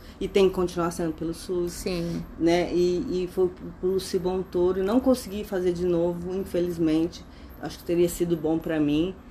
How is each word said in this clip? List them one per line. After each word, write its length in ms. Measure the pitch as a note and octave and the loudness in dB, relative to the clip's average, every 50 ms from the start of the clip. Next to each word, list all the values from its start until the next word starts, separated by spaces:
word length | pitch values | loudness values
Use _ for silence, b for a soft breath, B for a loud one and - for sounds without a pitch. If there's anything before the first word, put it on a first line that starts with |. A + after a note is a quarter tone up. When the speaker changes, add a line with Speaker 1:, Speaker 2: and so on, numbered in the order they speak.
| B B B B | B B B B
Speaker 1:
e 80 | G3 F#3 | -4 0
tem 200 | - G3+ G3 F#3 | 4 6 6 6
que 80 | F#3 | 4
continuar 340 | F#3+ F3+ F3 - F3+ E3+ E3+ | 2 -2 -2 0 -2 -2 -2
sendo 240 | E3+ - F3 D#3+ D#3 | -2 -2 -2 -4 -4
pelo 200 | - E3+ E3 E3 | -4 -6 -6 -6
sus. 400 | - - - F#3 F3 F3 F3 E3+ | -8 -6 -4 -2 -2 -2 -4 -4
Speaker 2:
Sim. 500 | - - G3+ F3+ F3 E3+ E3+ E3 E3+ E3+ - - - | -6 -6 -4 -4 -4 -4 -4 -4 -6 -8 -8 -6 0
Speaker 1:
Né? 340 | D#3+ E3 E3+ F3 E3+ - - | 2 4 4 4 2 2 2
E, 520 | F3 F3 F3+ F3+ F3 - - F3+ F3+ F#3 | 2 2 2 2 0 -2 -2 -2 -2 -2
e 40 | F3 | -2
foi 180 | - F#3+ F#3 F3+ | 0 2 0 0
pro, 160 | F3+ - - F3 E3+ - | 0 -4 -12 -14 -8 -4
pro 100 | - F#3 | -2 0
Lucy 260 | F#3+ F#3+ F#3 - - F#3 | 0 0 0 0 -2 -2
Montoro, 600 | E3+ F3+ F#3 F#3+ F#3 - - F3 F3 F3+ F#3 F#3+ | 0 0 -2 -2 -2 -2 0 2 2 4 2 2
e 40 | F#3+ | 2
não 160 | G3 A3 C4 | 2 2 4
consegui 440 | B3+ C4 B3+ B3 - G3 F#3+ G#3 G#3+ | 4 4 4 2 0 -6 -8 -8 -6
fazer 300 | - G3+ F#3 F3+ F#3 F3 | -4 -4 -2 0 0 0
de 120 | E3+ F3+ | 2 2
novo, 480 | F3+ F3 E3+ E3+ F3 F3 F3 F3 F3+ F#3 | 2 2 2 2 2 0 -2 -6 -6 -4
infelizmente. 880 | F#3+ F#3+ - - F3+ F3 F3 F3 E3 E3+ D#3+ D#3 D#3+ E3 E3+ - - - B B B B B B B | -6 -4 -2 -2 -2 0 0 0 0 2 2 4 2 2 0 -2 -8 -16 B B B B B B B
Acho 160 | - D#3 D3+ - | -10 -10 -10 -8
que 40 | - | -4
teria 260 | - F3 E3+ F3 E3+ | 0 2 4 4 4
sido 260 | E3+ - F3+ F3 E3+ | 2 0 0 0 0
bom 220 | D#3+ D3+ D#3 D#3+ E3 | 0 2 2 0 0
pra 220 | E3 E3+ D#3+ D#3 | 0 0 0 2
mim. 340 | D3+ D3 D3 D3+ E3 F#3 F#3 B B B | 2 4 4 2 2 0 -4 B B B